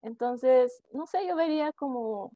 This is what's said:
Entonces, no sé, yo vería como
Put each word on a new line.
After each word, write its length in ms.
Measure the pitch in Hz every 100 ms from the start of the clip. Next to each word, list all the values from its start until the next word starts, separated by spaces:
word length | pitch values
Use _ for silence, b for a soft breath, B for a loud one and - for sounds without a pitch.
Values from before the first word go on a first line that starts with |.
Entonces, 800 | 226 226 247 247 254 254 247 247 _
no 140 | 269 320
sé, 200 | 359 370
yo 100 | 349
vería 360 | 330 311 302
como 600 | - 277 247 226 214 196